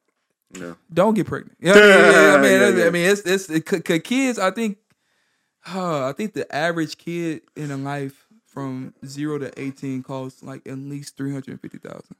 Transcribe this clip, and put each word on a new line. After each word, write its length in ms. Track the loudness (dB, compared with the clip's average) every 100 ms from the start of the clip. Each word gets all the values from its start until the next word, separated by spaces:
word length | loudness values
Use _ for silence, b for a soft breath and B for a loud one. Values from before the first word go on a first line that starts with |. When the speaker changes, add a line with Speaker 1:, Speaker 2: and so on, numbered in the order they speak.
| _ _ _ _ _ -16
Speaker 1:
Yeah. 180 | -14 -16 _
Speaker 2:
Don't 200 | 0 0
get 140 | 0 -2
pregnant. 300 | -8 -12 _
You 140 | 4
know 0 |
what 100 | 8
I 40 | 10
mean? 100 | 8 8
Yeah, 200 | 8 6 6
I 60 |
mean, 20 |
Speaker 1:
<laughs> 80 | 6
Yeah, 40 | 4
Speaker 2:
that's, 180 | 4 2
Speaker 1:
yeah. 80 | 2
Speaker 2:
I 40 |
mean, 140 | 2 2
it's, 100 | 0
it's, 280 | 0 -2 -2
it, 180 | -6 -4
c-, 140 | -4 -2
c-, 140 | -4
kids, 400 | -2 -2 -2 -2
I 120 | -4
think, 260 | -2 -6 -6 _ _ _ _ _ _ _ _ -12
uh, 340 | -8 -4 -4 -4
I 60 |
think 180 | -6 -8
the 220 | -8 -8 -4
average 420 | -4 -2 -6 -8
kid 440 | -10 -8 -6 -8 -12 -12
in 140 | -10
a 60 | -8
life 500 | -8 -8 -8 -12 _ _ _
from 480 | -12 -10 -10 -14 -18 -18
zero 320 | -10 -6 -6
to 120 | -8 -10
eighteen 420 | -12 -10 -10 -10
costs, 380 | -10 -10 -12 -14
like, 240 | -18 -18 -14
at 120 | -14
least 400 | -12 -14 -14 -10
three 160 | -8
hundred 260 | -8 -10 -16
fifty 180 | -16 -18
thousand. 360 | -16 -18 -18 -20